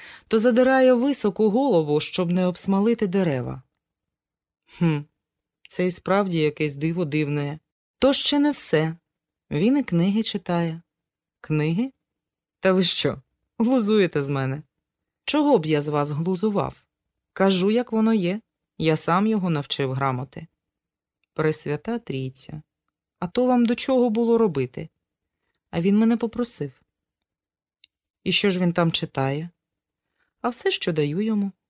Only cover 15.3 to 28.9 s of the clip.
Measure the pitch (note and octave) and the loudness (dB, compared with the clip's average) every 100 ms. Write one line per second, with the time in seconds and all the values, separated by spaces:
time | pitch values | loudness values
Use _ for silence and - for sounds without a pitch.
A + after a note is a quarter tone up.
15.3 | D4 D4 A#3 D#3 D3+ D3 D3 C#3+ D3 E3 | 0 4 2 2 0 0 0 -2 -2 -4
16.3 | F3+ G#3+ G3+ C3 - _ _ _ _ _ | -2 -2 -2 -4 -8 _ _ _ _ _
17.3 | - G3 F#3 F#3+ A3+ A#3+ A3 A3 A3 F3 | 0 2 4 2 0 0 0 2 2 0
18.3 | G#3 - _ _ - D#3+ D#3 - F3 G#3+ | -4 -8 _ _ -4 0 0 2 2 2
19.3 | G#3+ F3+ D3+ - - C3+ C3 C#3 B2+ C3+ | 0 0 -2 -2 -4 -2 -2 -2 -2 -8
20.3 | - D#3+ _ _ _ _ _ _ _ _ | -14 -18 _ _ _ _ _ _ _ _
21.3 | - D#3 D#3 C#3+ D3+ - A#3 - C3 C3 | -4 -2 -2 -4 -6 -6 -8 -6 -8 -8
22.3 | - - D3+ - _ _ _ _ - F3 | -10 -14 -14 -16 _ _ _ _ -10 -6
23.3 | - B3+ B3 A#3 A#3+ - B3+ B3 A3 A#3 | -2 2 2 2 0 0 2 2 2 2
24.3 | A#3 A3 C#3 B2+ - D#3+ _ _ _ _ | 4 2 0 -6 -6 -14 _ _ _ _
25.3 | _ _ _ _ E3 F3+ G#3 A3+ A#3 A#3 | _ _ _ _ -2 2 4 2 2 -2
26.3 | A#3 A#3+ - C#3+ - _ _ _ _ _ | -6 -6 -6 -10 -12 _ _ _ _ _
27.3 | _ _ _ _ _ - _ _ _ F3+ | _ _ _ _ _ -20 _ _ _ -2
28.3 | - G3+ F3+ F3 E3+ E3 | 0 2 2 0 2 0